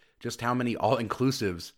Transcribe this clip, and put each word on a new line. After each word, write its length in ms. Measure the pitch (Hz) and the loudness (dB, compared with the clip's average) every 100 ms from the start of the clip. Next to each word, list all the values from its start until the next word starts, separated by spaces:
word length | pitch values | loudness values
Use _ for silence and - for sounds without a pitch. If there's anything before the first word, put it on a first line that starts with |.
| _ _ | _ _
just 220 | 120 - | -8 -4
how 120 | 117 | -2
many 220 | 123 123 | 0 0
all-inclusives 1000 | 110 104 120 110 - 131 131 101 87 - | 2 2 2 0 0 0 2 -2 -2 -10